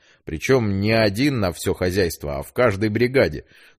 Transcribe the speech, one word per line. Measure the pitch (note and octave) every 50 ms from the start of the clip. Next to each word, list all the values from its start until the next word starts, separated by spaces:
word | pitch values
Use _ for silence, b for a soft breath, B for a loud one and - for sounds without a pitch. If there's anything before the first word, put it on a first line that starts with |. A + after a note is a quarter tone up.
| b b b b b
Причем | - D#2 D2+ - - C3 C3 A2 G#2 G2 F#2+
не | G2+ G#2+
один | A2+ A2+ A2 G#2 F#2+ A2 C#3 D3+ C3+ A#2
на | G2 F2+
все | E2+ - - - E2+
хозяйство, | - F#2 F#2 F2 G#2 F#2 E2 - - - D2 C#2+ C#2
а | D2
в | - -
каждой | - B2 A#2+ G2 F#2+ A2 A2
бригаде. | G#2 A2 A#2+ B2 C3 C3+ A2 E2 D2+ B1+ - b b b b b b